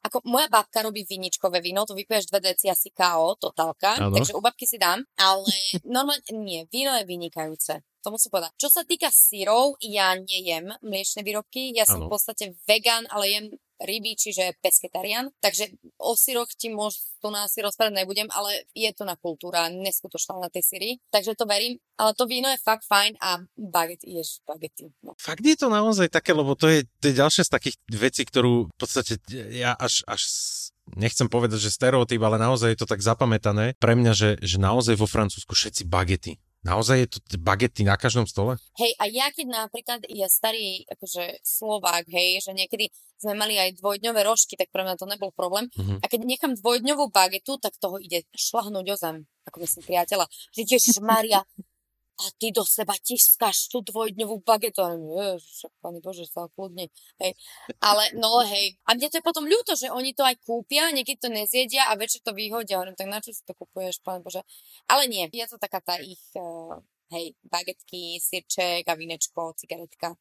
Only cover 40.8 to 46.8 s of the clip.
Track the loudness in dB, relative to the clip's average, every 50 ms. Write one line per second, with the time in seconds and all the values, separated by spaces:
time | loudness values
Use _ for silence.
40.8 | -10 -14 -16 _ -12 -10 -8 -6 -6 -8 -10 -8 _ -4 -4 -4 -2 -2 -4 0
41.8 | 0 0 0 0 -4 -2 0 0 2 2 2 0 -4 -6 -6 -6 -4 -4 -2 -4
42.8 | -4 -6 _ -16 -20 _ _ _ -6 -4 -2 -2 -2 -2 0 0 0 0 -2 -2
43.8 | -2 -2 -2 0 -2 0 2 2 2 4 4 2 2 0 -2 -6 -6 _ _ -6
44.8 | -4 -4 -6 -6 -6 -10 -8 -8 -8 -10 _ -4 -4 -2 -2 -2 -4 -4 -6 -6
45.8 | -4 -4 -4 -4 -4 -2 -2 -2 -2 -2 -4 -2 -2 -2 -2 0 0 0 0 2